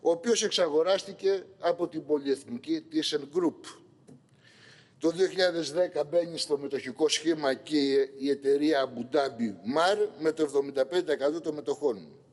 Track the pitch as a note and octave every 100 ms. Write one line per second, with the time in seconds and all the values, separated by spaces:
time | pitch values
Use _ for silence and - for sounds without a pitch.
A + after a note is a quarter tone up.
0 | - E3+ A3 G#3 G#3 - E3+ D3 E3+ F#3+
1 | G3 G3 F#3+ G3 F3+ - F3 E3+ E3+ D#3
2 | C#3+ D3 C#3 C3+ - A#2+ C#3+ D#3+ - D#3
3 | D3+ D3+ C#3 D#3 E3+ - - - - _
4 | _ - _ _ - - - - _ _
5 | D#3+ E3 F#3 F#3 F3+ E3+ D3+ D3+ F3+ D3+
6 | D3 E3+ E3+ E3 - C#3+ C#3 C3+ B2+ A#2
7 | D#3 - D#3+ D#3+ C#3+ C3 - D3+ C#3 C#3
8 | C3 - C#3 C#3 C#3 C#3+ D3+ D3 C3 A#2+
9 | A#2+ D3+ C#3 A2+ A#2 F#2 G#2 C#3+ F3 G#3
10 | G#3 - D#3 D#3 D#3 C#3 C#3 C3 C3+ F3+
11 | E3+ C#3 C3+ E3 D#3+ D3+ C#3 C#3 D3 G2
12 | D#2+ - _